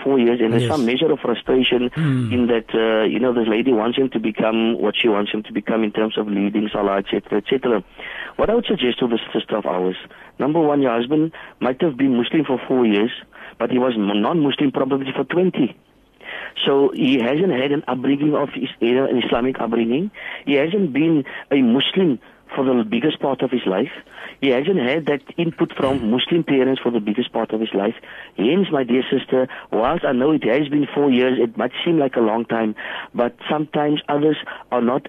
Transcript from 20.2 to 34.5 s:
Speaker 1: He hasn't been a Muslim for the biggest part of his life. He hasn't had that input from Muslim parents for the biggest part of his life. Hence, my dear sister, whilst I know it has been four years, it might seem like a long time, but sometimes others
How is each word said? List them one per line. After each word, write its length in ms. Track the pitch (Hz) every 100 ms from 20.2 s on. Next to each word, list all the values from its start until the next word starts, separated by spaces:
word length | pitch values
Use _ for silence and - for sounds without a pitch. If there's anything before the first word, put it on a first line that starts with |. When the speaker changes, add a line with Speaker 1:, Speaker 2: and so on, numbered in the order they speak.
| - - -
Speaker 1:
He 80 |
hasn't 400 | 139 160 208 170
been 320 | 131 165 151 - - -
a 100 | 139
Muslim 580 | 120 131 - 185 175 113 - - - -
for 80 |
the 200 | 131 123
biggest 360 | 107 117 147 123
part 220 | 147 127
of 100 | 127
his 140 | 120 98
life. 260 | 92 147 - - - - -
He 80 | 135
hasn't 280 | 123 156 185
had 280 | 123 160 156
that 140 | 143 - -
input 360 | 170 - 165 -
from 360 | 135 135 107
Muslim 320 | 127 - 170
parents 380 | 156 135 131 131
for 100 | 123
the 80 | 120
biggest 320 | 107 107 120
part 200 | 117 110
of 60 | 110
his 140 | 110
life. 220 | 98 104 - - - - -
Hence, 300 | 113 185 185
my 120 | 143
dear 200 | 120 127 -
sister, 380 | 135 - 131 127 - -
whilst 340 | 104 123 170 -
I 60 |
know 200 | 123 143
it 120 | 156
has 240 | 107 135 143
been 180 | 147 135
four 160 | 147 143
years, 300 | 123 127 127
it 160 | 117 107
might 140 | 123 - 175
seem 120 | 160
like 180 | 135 123
a 60 |
long 240 | 110 113 113
time, 300 | 113 110 107 - - -
but 220 | - 120 - -
sometimes 520 | 151 151 151 147 151 -
others 280 | 147 151 151 -